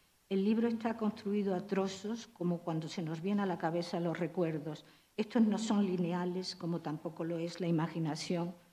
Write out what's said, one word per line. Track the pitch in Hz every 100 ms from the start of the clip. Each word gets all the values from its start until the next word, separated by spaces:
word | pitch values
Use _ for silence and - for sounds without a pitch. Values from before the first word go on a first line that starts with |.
| _ _ -
"El | 196
libro | 202 226 233
está | 226 233 226
construido | 214 208 202 208 196
a | 180 -
trozos, | 190 190 - 208 226 -
como | - 175 170
cuando | 170 160 156
se | -
nos | 156 160
viene | 185 202
a | 196
la | 165
cabeza | 165 170 170 175
los | 170 160
recuerdos. | 165 185 165 156 151 151 - - _ -
Estos | 220 240
no | 214 220
son | - 208
lineales, | 196 175 170 175 180 180 180 -
como | 170 170
tampoco | 160 151 165 160
lo | 165 170
es | 170 -
la | 175
imaginación | 165 170 170 160 160 - 175 175 - -